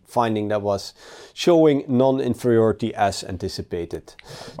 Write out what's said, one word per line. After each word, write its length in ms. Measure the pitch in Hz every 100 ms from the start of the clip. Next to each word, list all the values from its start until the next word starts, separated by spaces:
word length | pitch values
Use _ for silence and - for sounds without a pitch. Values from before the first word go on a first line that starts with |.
finding 440 | _ 123 117 107 104
that 120 | 104
was 320 | 101 98 - - - - -
showing 520 | - - 170 156 139 139
non-inferiority 1080 | 123 135 131 127 117 123 113 110 104 113
as 300 | - 101 -
anticipated. 880 | - 92 95 - 90 90 85 82 - - - - - -